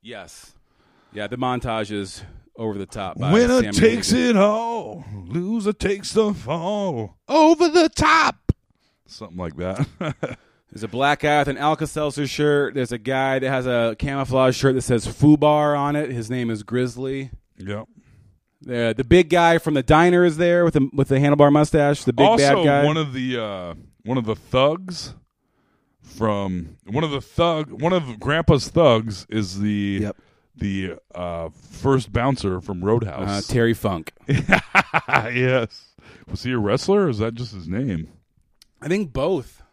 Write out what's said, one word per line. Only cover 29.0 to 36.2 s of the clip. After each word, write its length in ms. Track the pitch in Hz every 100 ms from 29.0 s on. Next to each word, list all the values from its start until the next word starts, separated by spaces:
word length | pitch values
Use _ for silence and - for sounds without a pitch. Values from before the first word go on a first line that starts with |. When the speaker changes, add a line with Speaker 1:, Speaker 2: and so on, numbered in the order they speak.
| 113 98 -
Speaker 2:
is 300 | 107 98 98
the, 400 | 104 104 101 98
Speaker 1:
Yep. 160 | 104 - _ _ _ _
Speaker 2:
the, 380 | 101 98 95 80 _ -
uh, 340 | 90 85 82
first 600 | - - - 135 135 113
bouncer 480 | 120 127 131 101 92
from 240 | 87 92
Roadhouse. 640 | 92 117 107 67 80 101 -
Speaker 1:
Uh, 40 |
Terry 200 | 123 117
Funk. 380 | 113 107 87 78 _
Speaker 2:
<laughs> 80 | - 135 - 190 - 196 - 165 -
Yes. 880 | 135 113 123 127 127 117 - _ _ - -